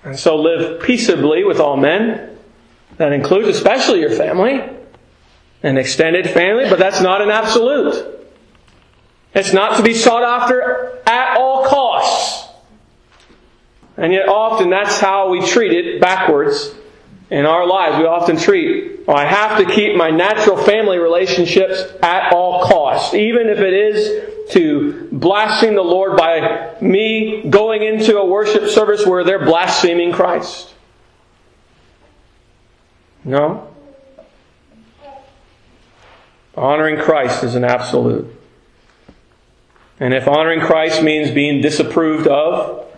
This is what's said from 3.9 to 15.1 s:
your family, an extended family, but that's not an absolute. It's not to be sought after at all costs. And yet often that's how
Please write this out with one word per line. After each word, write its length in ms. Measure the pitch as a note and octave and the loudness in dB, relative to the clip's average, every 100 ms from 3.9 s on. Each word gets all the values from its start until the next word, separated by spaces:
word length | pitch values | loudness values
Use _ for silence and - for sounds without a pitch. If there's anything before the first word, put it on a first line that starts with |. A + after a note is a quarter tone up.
| G3+ | 0
your 100 | D3+ | 0
family, 540 | - D#3+ E3+ A3 C4+ - - - - _ _ _ _ _ _ | -2 -2 0 0 -2 -6 -16 -20 -20 _ _ _ _ _ _
an 160 | - C3+ | -2 -2
extended 520 | B2+ - D#3+ F3 F3+ | -2 -2 0 0 0
family, 400 | E3 F3 A3+ C4+ | 0 0 0 0
but 100 | F#3 | 2
that's 220 | F#3+ G3 | 2 0
not 200 | F#3 F#3+ | 0 2
an 80 | G#3 | 0
absolute. 760 | G#3+ A3 A#3 A#3 C#4+ C#3+ - - - - _ _ _ _ _ _ _ _ _ _ - | 0 0 0 0 0 -2 -4 -10 -16 -20 _ _ _ _ _ _ _ _ _ _ -4
It's 160 | F#3+ | 2
not 240 | F#3+ G#3+ A3 | 2 2 2
to 80 | |
be 100 | A3+ | 0
sought 300 | A3+ A#3 A#3 | 2 2 2
after 760 | A#3+ A#3+ A#3+ B3+ B3+ B3+ - - - | 0 0 0 0 0 -4 -6 -4 -2
at 320 | A#3+ C4 B3 | 0 0 0
all 280 | C4 C4+ C4+ | 0 0 2
costs. 840 | C#4+ B3 - - - - - - - _ _ _ _ _ _ _ _ _ _ _ _ _ - | 2 2 0 -2 -2 -4 -8 -16 -20 _ _ _ _ _ _ _ _ _ _ _ _ _ -6
And 160 | E3+ | -2
yet 160 | F#3+ F#3+ | 0 2
often 400 | G3+ A3 G3 F3+ | 0 0 0 0
that's 300 | F#3 G3+ - | 0 -2 -2
how 300 | G3 | 0